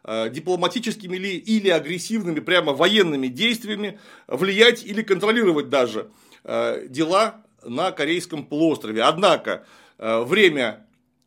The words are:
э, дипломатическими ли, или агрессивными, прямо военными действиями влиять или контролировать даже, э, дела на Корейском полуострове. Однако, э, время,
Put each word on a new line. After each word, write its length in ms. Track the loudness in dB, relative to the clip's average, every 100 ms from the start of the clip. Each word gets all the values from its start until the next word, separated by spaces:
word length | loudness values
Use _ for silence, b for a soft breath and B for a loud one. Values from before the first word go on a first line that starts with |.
э, 260 | -8 -4 -4
дипломатическими 880 | -6 -4 0 0 -2 -6 -8 -8 -8
ли, 200 | -6 -8
или 340 | 0 2 4
агрессивными, 680 | 2 0 -8 -4 -4 -2 -4
прямо 340 | 2 2 2
военными 540 | 2 4 4 2 2 -2
действиями 720 | -2 -2 -2 -4 -6 -6 -10 B B B
влиять 560 | -2 0 6 4 4
или 180 | -6 -6
контролировать 680 | -2 0 2 2 2 2 0
даже, 420 | 0 0 -2 -10 b b b
э, 420 | -6 -4 -2 -4 -8
дела 540 | -4 0 2 0 -4 _ _
на 260 | -10 -4 -4
Корейском 560 | -2 -4 -4 -4 -10 -8
полуострове. 560 | 0 0 0 -4 2
Однако, 640 | 2 4 2 2 0 -8 b b b b
э, 240 | -2 -2
время, 640 | 0 4 4 4 -4 -6 _ _ _ _